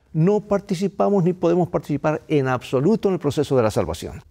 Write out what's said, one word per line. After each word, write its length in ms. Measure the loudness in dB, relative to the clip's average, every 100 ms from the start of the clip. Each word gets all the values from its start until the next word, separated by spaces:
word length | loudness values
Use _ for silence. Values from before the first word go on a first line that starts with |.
| _
no 280 | 0 2 2
participamos 840 | 0 -4 -2 -4 -4 0 0 2
ni 80 | 2
podemos 360 | 0 0 2 0
participar 540 | -2 -4 -4 -2 -4 -2
en 200 | 0 0
absoluto 600 | -2 -2 0 2 2 0
en 60 |
el 60 | 0
proceso 360 | -2 -2 0 2
de 60 |
la 80 | 2
salvación. 520 | 0 -4 -6 -10 -14 -20